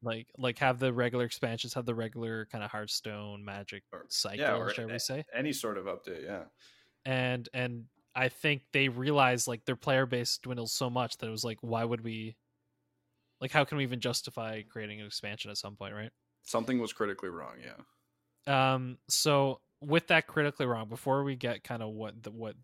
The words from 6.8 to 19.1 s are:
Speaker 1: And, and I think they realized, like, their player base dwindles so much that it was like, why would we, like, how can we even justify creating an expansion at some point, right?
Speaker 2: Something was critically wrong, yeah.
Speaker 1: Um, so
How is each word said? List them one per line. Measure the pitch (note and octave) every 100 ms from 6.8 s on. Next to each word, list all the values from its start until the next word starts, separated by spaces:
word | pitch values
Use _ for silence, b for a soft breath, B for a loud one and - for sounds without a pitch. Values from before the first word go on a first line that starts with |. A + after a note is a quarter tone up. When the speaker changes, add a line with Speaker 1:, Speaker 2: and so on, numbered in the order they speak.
| b b
Speaker 1:
And, | C3 C3 B2+ B2 A#2
and | B2+ B2+ A#2+ A2+ _ _
I | B2 B2+
think | - D#3 C#3+ _
they | C#3 C3+
realized, | A#2+ C3 C#3+ C3 B2 B2+
like, | A#2
their | - B2+
player | - C3
base | C3 B2 A#2+ -
dwindles | B2+ B2 A2+
so | - B2+
much | B2 A#2 -
that | A2+
it |
was | A2
like, | A#2 G#2+
why | A#2 A2+
would | A#2 A#2
we, | A2+ A2 A2 - _ _ _ _ _ _ _ _ _ -
like, | C3
how | D#3
can | C#3 D3+
we |
even | B2+ B2
justify | B2 A#2 - A#2+ A2 A2
creating | G#2+ A2+ G#2+ G#2+
an | G#2
expansion | - G#2 G#2+ G#2
at | G#2
some | G2+ G#2
point, | G2
right? | G#2 A2 _ _ _
Speaker 2:
Something | - A2+ A#2 B2+
was | A2+
critically | - G#2 F#2+ F#2+
wrong, | E2+ B1+ B1
yeah. | A#1+ G1+ - _ _ _ _ _ - C3+ C3+
Speaker 1:
Um, | C3 B2+ B2
so | -